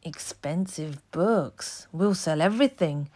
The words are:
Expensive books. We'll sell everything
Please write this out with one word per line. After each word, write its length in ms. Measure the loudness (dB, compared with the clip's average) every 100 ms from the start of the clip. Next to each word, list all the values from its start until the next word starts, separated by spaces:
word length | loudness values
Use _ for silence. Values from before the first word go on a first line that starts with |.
Expensive 1000 | -10 -10 -12 -10 -6 -2 -2 -4 -8 -8 _
books. 760 | 0 2 4 0 -6 -12 -12 -12
We'll 220 | 0 2
sell 260 | 2 2 2
everything 680 | 2 4 2 2 -2 -2 -6